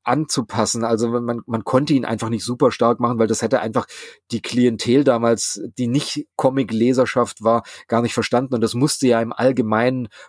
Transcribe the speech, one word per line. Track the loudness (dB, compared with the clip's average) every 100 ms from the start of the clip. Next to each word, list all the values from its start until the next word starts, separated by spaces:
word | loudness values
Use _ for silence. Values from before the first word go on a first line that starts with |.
anzupassen. | -2 0 0 -4 -2 -2 -2 -2 0
Also | 0 0
man, | -2 -4 -6 -6
man | -6 0
konnte | 0 2
ihn | 0 0
einfach | -4 -4
nicht | -4 -4
super | 0 2
stark | 4 2 2
machen, | 0 2
weil | 0
das | 0
hätte | 0 0
einfach | 0 -4 -6 -10 -20 -20 -8
die | -8
Klientel | -4 2 2 2 2 4
damals, | 4 2 2 0 -2 -8 -10 -6
die | -2
nicht | -2 -2 -6 -8 -2
Comic-Leserschaft | 0 0 -2 0 2 2 2 0 -2 -2
war, | 0 0 -2 -16 -2
gar | 0
nicht | 0
verstanden. | -2 0 0 0 0
Und |
das | 0
musste | 2 0 2 2
ja | 2
im | 0
allgemeinen | 0 0 2 0 2 0 -2 -6 -14